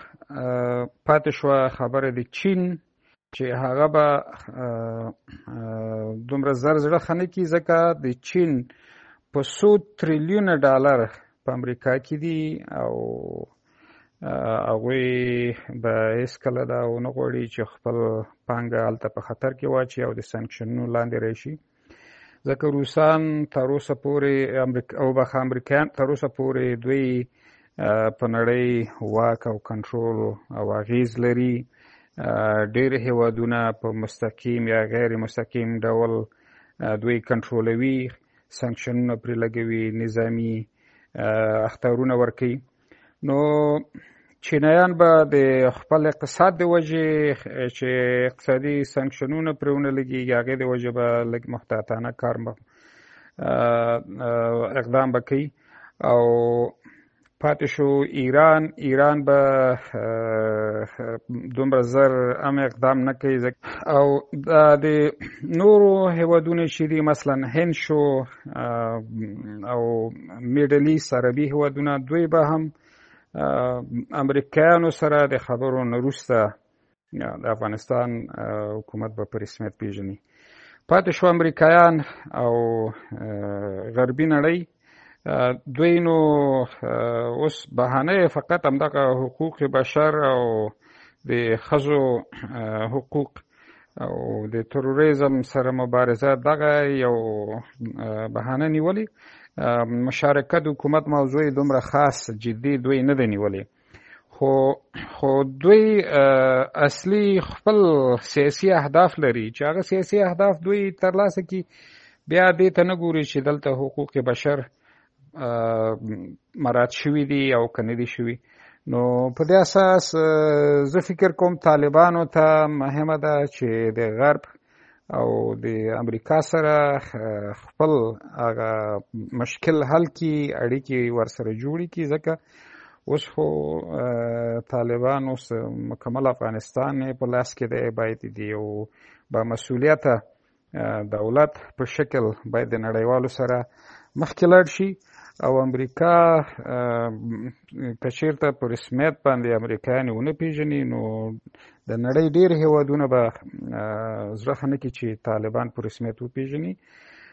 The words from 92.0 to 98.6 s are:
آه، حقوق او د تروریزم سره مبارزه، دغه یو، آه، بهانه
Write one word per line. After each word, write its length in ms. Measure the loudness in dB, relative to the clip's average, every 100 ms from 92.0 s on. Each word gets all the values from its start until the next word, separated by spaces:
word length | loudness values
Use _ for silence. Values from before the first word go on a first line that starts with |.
| 2 0 -4 -14 -12
آه، 320 | -8 -6 -4 -4
حقوق 440 | -4 -4 -4 -6 -10 _ _ _ -20 _ -12
او 460 | -8 -6 -6 -6 -6
د 160 | -8
تروریزم 800 | -6 -4 -2 2 2 4 2 0
سره 280 | -2 -2 -2
مبارزه، 640 | -2 0 2 2 2 2
دغه 520 | 2 0 0 2 2 0
یو، 300 | 0 0 0 -2 -4 -6 -10 -14 -14 -12 -8
آه، 280 | -8 -6 -6
بهانه 420 | -6 -4 -2